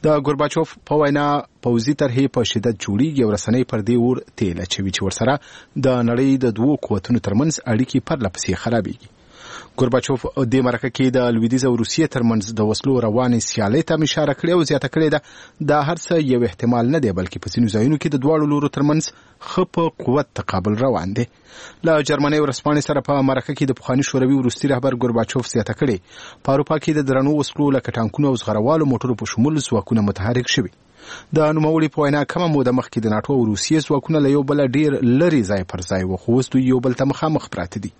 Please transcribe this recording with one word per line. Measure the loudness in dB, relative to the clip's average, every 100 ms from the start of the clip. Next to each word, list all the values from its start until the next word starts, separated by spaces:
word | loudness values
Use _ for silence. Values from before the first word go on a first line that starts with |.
د | 2 2 2
ګورباچوف | 0 0 0 -4 -6 -2
په | 0
وینا | 2 2 0 0 -4 _
پوځي | 0 0 0 0
طرحې | 0 2 0 0
په |
شدت | -2 -2 -4 -6
جوړیږي | -4 0 0 2
او | 0 0
رسنۍ | 0 0 0
پر | -2 0
دې | 2
اور | 2 0 -6 -4
تیل | -4 -2 -6
اچوي | -4 -4
چې | -2
ورسره | -4 0 0 0 -4 -20 -12 -2
د | 0 2 0
نړۍ | 2 2 2
د | 0 0
دوو | 0 0 -2
قوتونو | -4 0 -2
ترمنځ | 0 0 0 -2 -2
اړیکې | 0 0 -2 -2
پرله | -4 -4 -6
پسې | -6 -4
خرابېږي. | -2 -2 -2 -8 -14 _ _ -20 -20 -18 -16 -2
ګورباچوف | 2 2 0 -4 -4
دې | -4 0 2 2
مرکه | 0 -4
کې | 0 2 2
د | 2 2
لویدیځ | 2 2 0
او | 0
روسیې | 0 0 -2 0
ترمنځ | 0 0 -2 -2
د | 0
وسلو | 0 0 0
روانې | 2 0 2 0 0
سیالۍ | -2 0 0 0
ته | 0
هم | 0
اشاره | 0 -2 0
کړې | 0 0
او | 2
زیاته | 0 -2
کړې | 0 2
ده، | 0 -4 -20 -20 _ 0
دا | 2 2
هر | -4 -2
څه | -2 2
یو | 2 0
احتمال | -2 0 0 2
نه | 0
دی، | 0 -2
بلکې | -6 -6
په | -8
ځینو | 0 0 2
ځایونو | 2 0
کې | -2
د | -2
دواړو | 0 2 2
لورو | 0 0 0
ترمنځ | 2 2 -2 -10 -20 _ -8
ښه | -2 -2 0
په | -2 -2 0
قوت | 0 0 -6
تقابل | -4 -2 -2 0
روان | 0 0 -2 -4
دی. | -6 _ _ -20 -20 -4 2
له | 2 2
جرمنۍ | 0 2 2
ورځپاڼې | 0 0 0 0 0
سره | -2 0
په | 2 2
مرکه | 0 -2
کې | -4 -2
د | -2
پخواني | -2 0 0
شوروي | 0 2 2
وروستي | 0 -2 -2
رهبر | 0 0 0
ګورباچوف | 0 0 0 -2 -2
زیاته | -4 -4 -2
کړې، | -2 -2 _ -20 -20 -8
په | -2 0
اروپا | 0 -2
کې | 0 -2
د | 2
درنو | 2 2 0
وسلو | -2 0 0 0
لکه | -2 -4
ټانکونو | -4 0 0
او | 0
زغروالو | -2 0 2 2 2
موټرو | 0 -2 -4
په | -4
شمول | 0 0 0 0
ځواکونه | -2 0 0 0
متحرک | 0 -2 -2 -2 -2
شوي. | -2 _ _ _ -20 -20 -4
د | 0 2 2
نوموړي | 2 2 0 0
په |
وینا | 0 0 -2
کمه | -2 0 2
موده | 2 0
مخکې | -2 -4 -2
د | -2
ناټو | 0 0
او | 2
روسیې | 0 0 0 2
ځواکونه | -2 0 0 2
له | 2
یو |
بله | 0 0 0
ډیر | 2 0 2
لرې | 2 4 4 2 2
ځای | -2 -4
پر | -8 -4
ځای | -4
وو، | -2 -4
خو | 0 0
اوس | 2
دوی | 0 2
یو | 2 2
بل | 0
ته | -2
مخامخ | 0 -2 -2 -4
پراته | -8 -8 -8
دي. | -10